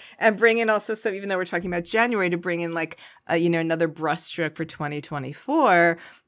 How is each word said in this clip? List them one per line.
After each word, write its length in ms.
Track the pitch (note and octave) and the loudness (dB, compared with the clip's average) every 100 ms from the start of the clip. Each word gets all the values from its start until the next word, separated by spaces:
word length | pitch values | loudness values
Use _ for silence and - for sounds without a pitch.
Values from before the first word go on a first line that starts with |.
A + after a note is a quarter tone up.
| - - | -14 -2
and 160 | A3 G3+ | 0 4
bring 200 | A3+ A#3 | 4 4
in 120 | A3 | 2
also 240 | G#3+ - | 0 -2
some, 200 | G#3+ A3+ | -4 -4
even 140 | G3 G3+ | -4 -4
though 80 | F#3 | -2
we're 80 | |
talking 260 | F3+ F3 F3+ | -2 -4 -4
about 140 | F3 | -4
January, 460 | E3+ A3 A#3+ A3 F3+ | -2 0 0 2 0
to 80 | F3 | 0
bring 220 | F3+ E3+ | -2 -4
in, 120 | E3+ | -4
like, 240 | E3 D#3+ - - - - | -4 -6 -8 -20 -14 -2
uh, 60 | |
you 160 | E3+ E3+ | 0 2
know, 100 | E3+ | 2
another 280 | E3 E3 E3 | 0 0 0
brushstroke 680 | C#3+ D#3 D#3+ - - D#3 | -2 -2 -2 -6 -4 -4
for 100 | D#3 | -4
twenty 360 | D#3+ - D3 D3 | -8 -8 -8 -8
twenty-four, 1000 | - D3 C3 D3+ - D#4 C4 F3 E3+ E3+ - - | -8 -8 -8 -10 -2 4 6 6 6 2 -6 -20